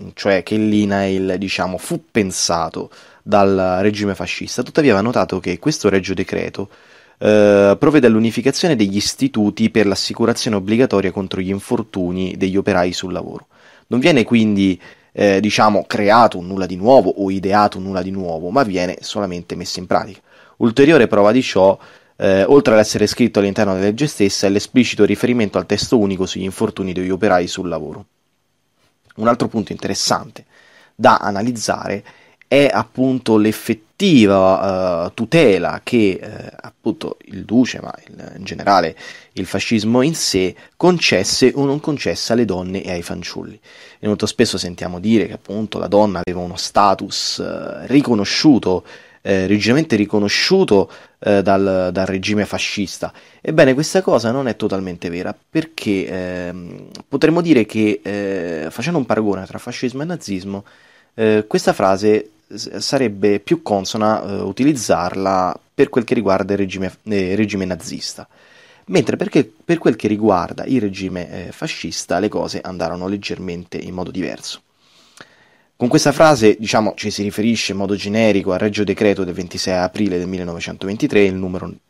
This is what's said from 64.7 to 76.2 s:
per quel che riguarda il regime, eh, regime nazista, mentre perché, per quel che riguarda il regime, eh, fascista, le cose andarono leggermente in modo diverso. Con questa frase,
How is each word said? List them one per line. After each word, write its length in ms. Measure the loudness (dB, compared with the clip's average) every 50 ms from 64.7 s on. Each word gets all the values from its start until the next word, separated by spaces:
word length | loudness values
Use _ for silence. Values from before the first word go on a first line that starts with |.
| 0 0 0 0 0 0 0 -4 -4 -2 -2 0 0 0 0 -2 -4 -6 _ _ _
per 160 | 0 0 2
quel 160 | 2 -2 -2
che 100 | 0 -2
riguarda 380 | 0 2 2 2 2 0 -2 -2
il 60 | -2
regime, 340 | -2 -4 -4 -6 -8 -8 -8 _ -8
eh, 300 | -4 -2 -2 -2 -2 0
regime 300 | 0 -2 -2 -2 -4 -4
nazista, 640 | -4 -6 -8 -10 -12 -12 -10 -10 -12 -12 -14 -18 _ _ _ _ _ _ _ _ _ _ _ _
mentre 300 | -2 0 0 0 0 -2
perché, 340 | -4 -2 0 0 0 0 0 -4 _ _
per 140 | -4 -2 0
quel 160 | 2 0 0
che 140 | 0 0 -2
riguarda 560 | 0 0 2 2 2 2 0 -4 -8 -10 -6
il 160 | -2 -2 -2
regime, 680 | -2 -2 -6 -6 -8 -8 -8 -8 -10 -10 -12 -12 -12 -14
eh, 40 | -12
fascista, 640 | -10 -10 -10 -10 -10 -10 -10 -10 -10 -6 -4 -2 -2
le 100 | -2 -2
cose 320 | -2 -4 -6 -6 -8 -8
andarono 460 | -10 -10 -8 -6 -6 -6 -6 -6 -6
leggermente 720 | -6 -6 -6 -6 -8 -10 -10 -8 -10 -10 -10 -12 -12 -12
in 180 | -12 -10 -10 -8
modo 160 | -10 -8 -8
diverso. 520 | -6 -6 -6 -6 -8 -10 -12 -14 -16 -16 _ _ _ _ _ _ _ _ _ _ _ -20 -20 _ _ _ _ _ _ _ _ _ _
Con 120 | -4 -2 2
questa 240 | 2 2 2 2 4
frase, 440 | 6